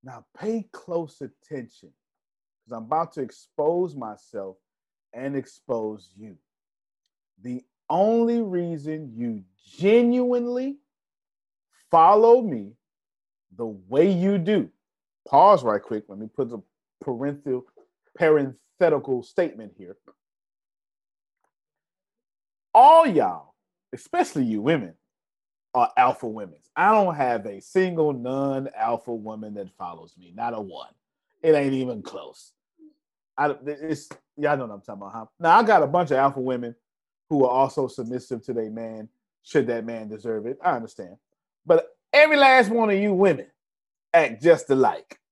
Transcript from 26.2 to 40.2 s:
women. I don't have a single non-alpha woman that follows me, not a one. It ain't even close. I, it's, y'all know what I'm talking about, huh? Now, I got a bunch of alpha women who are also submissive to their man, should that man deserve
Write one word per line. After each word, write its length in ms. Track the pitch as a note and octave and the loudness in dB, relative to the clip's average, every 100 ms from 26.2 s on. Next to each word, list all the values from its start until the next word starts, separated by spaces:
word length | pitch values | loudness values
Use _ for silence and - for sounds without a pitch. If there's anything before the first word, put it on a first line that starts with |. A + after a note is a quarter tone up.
| A#2+ | -8
women. 340 | A2 G2 D#2 _ - | -10 -14 -18 _ 0
I 160 | F#3+ | 2
don't 220 | A3 F#3+ | 4 2
have 320 | D3 B2+ A#2 G#2 | 0 -2 -2 -6
a 140 | G2 | -14
single 520 | - F#3 F#3 E3 D3+ | -4 0 0 0 -2
non-alpha 1000 | C3 A#2+ C3+ C#3 C3+ C3+ G#2 A2+ A#2 - | -2 -6 -4 -4 -4 -8 -6 -4 -4 -6
woman 400 | A#2 G#2+ A2 G#2+ | -10 -10 -14 -14
that 160 | G#2 F#2+ | -12 -14
follows 440 | _ F2+ E2 E2 _ | _ -14 -14 -20 _
me, 160 | F2 | -20
not 220 | F#2 A#2+ | -12 -10
a 60 | A2+ | -8
one. 320 | G2 C#2+ C2 _ _ _ _ _ | -12 -16 -20 _ _ _ _ _
It 120 | - | 2
ain't 200 | D3+ C#3 | 2 2
even 280 | C3+ B2+ A2+ | -4 -6 -8
close. 500 | F#2 - - - _ _ _ _ D#4 _ _ _ _ - | -12 -16 -18 -20 _ _ _ _ -20 _ _ _ _ -4
I, 200 | D3 C#3+ C3 | -4 -4 -10
it's, 420 | D3 D#3 D3 - - _ - | -12 -8 -10 -10 -20 _ -6
y'all 200 | D3 C#3+ | -2 -2
know 100 | A#2+ | -4
what 80 | |
I'm 60 | G2+ | -14
talking 220 | - G2+ | -16 -18
about, 100 | G2 | -14
huh? 140 | A2+ A2 _ | -16 -18 _
Now, 180 | E3+ F#3+ | 4 4
I 40 | |
got 180 | A3+ G3 | 6 4
a 60 | C#3+ | 4
bunch 240 | E3+ E3 | 0 0
of 60 | C3 | 2
alpha 220 | C3+ C#3 | 0 0
women 360 | B2+ B2 A#2+ A#2 _ _ _ _ _ | -6 -6 -8 -14 _ _ _ _ _
who 160 | D3+ | 0
are 60 | B2+ | 2
also 380 | B2 C3+ - B2+ | 2 0 -2 -6
submissive 540 | - A#2 B2+ - A#2+ | -8 -10 -10 -10 -12
to 80 | - | -8
their 180 | A#2 A2 | -8 -8
man, 380 | A2 A2+ A2 A2 _ _ _ | -10 -14 -14 -18 _ _ _
should 240 | _ D3 A#2+ | _ -2 -2
that 160 | A#2 | -4
man 240 | A2 A#2 A2 | -6 -12 -12
deserve 380 | A2 | -12